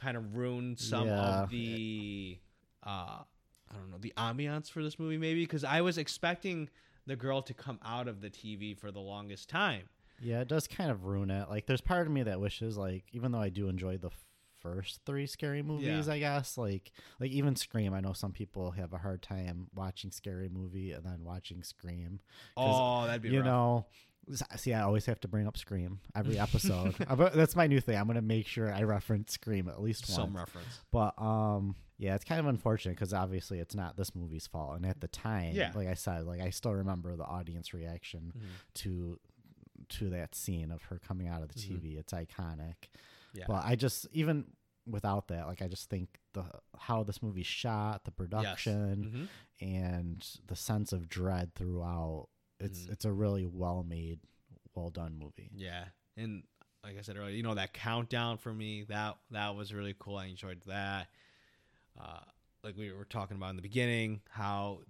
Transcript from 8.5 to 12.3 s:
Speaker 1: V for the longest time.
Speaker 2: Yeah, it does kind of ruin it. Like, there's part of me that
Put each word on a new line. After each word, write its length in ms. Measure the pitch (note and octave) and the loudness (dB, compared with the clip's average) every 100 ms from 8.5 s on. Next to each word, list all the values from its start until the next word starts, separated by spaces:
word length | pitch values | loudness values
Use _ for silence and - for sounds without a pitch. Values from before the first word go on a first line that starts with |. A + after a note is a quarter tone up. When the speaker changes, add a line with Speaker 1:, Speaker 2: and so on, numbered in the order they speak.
| G#2 | -6
Speaker 1:
V 180 | G#2 G2 | -6 -6
for 160 | G#2 | -8
the 100 | G2 | -8
longest 480 | G2 G2+ G#2 G2 - | -8 -8 -8 -10 -2
time. 400 | E3 G3+ G#2+ F2+ _ _ - | 2 2 0 -6 _ _ -8
Speaker 2:
Yeah, 200 | A#2 A#2 | -2 0
it 60 | B2 | 2
does 200 | D#3 - | 2 2
kind 220 | - E3+ | -2 0
of 140 | G#2 F#2 | 0 0
ruin 240 | G2 G2 | 0 2
it. 200 | G2 G2+ | 0 0
Like, 160 | G#2 - | -2 2
there's 140 | B2+ | 2
part 260 | - F3+ D#3+ | 4 4 4
of 60 | |
me 100 | C#3 | 2
that 160 | A2 | 2